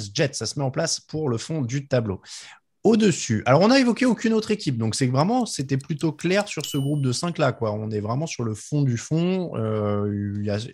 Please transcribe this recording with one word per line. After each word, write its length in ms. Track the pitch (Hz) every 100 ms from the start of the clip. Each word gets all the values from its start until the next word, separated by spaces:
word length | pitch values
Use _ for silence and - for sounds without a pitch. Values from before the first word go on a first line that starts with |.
| 101
Jets, 220 | 139 139
ça 100 | -
se 140 | 113 147
met 60 |
en 60 | 131
place 300 | 151 165 -
pour 300 | - 156 147
le 80 | 113
fond 240 | - 160
du 260 | 117 143 135
tableau. 320 | 127 104 92 - - - - _ _
Au-dessus, 580 | 196 220 214 - - 107 -
alors 160 | 143
on 60 | 214
n'a 120 | 269
évoqué 240 | 240 -
aucune 300 | 247 - 220
autre 160 | 220 214
équipe, 260 | 214 156 117
donc 180 | 113
c'est 120 | - 127
que 60 |
vraiment, 340 | 131 185 247 220
c'était 320 | - 139 139
plutôt 340 | - 151 165
clair 340 | - 170 196 202
sur 200 | 156 -
ce 100 | 143
groupe 240 | 139 151
de 120 | 131
cinq 260 | 120 175 165
là, 140 | 135
quoi. 200 | - 110
On 180 | 107 107
est 100 | 107
vraiment 260 | 104 131 160
sur 180 | -
le 100 | 117
fond 280 | 107 - 147
du 160 | 139 117
fond. 540 | - 160 175 185 170 117
Euh, 800 | 110 107 104 104 104 101 101 104
il 60 |
y 60 | 104
a, 80 | 104 120